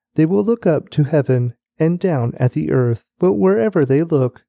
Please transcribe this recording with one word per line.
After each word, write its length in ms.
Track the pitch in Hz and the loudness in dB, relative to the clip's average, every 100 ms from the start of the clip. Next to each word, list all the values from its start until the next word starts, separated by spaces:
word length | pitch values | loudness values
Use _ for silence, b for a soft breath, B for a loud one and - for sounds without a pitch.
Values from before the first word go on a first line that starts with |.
| _ | _
They 120 | - 160 | -2 0
will 180 | 196 | 0
look 220 | 208 233 185 | 0 0 0
up 240 | 151 - | 0 -2
to 140 | - | -2
heaven 500 | 139 156 135 127 123 - _ - | 0 0 0 0 -2 -8 _ -4
and 200 | 160 175 | -2 0
down 360 | 190 143 117 - | -2 -2 -4 -2
at 160 | 127 | -2
the 180 | 151 156 | -2 -2
earth, 340 | 131 123 113 _ _ | 0 0 -2 _ _
but 160 | 180 | -2
wherever 500 | 202 190 208 220 190 | 2 2 2 0 0
they 180 | 135 139 | 0 0
look, 420 | 165 151 127 - | 0 0 -2 -6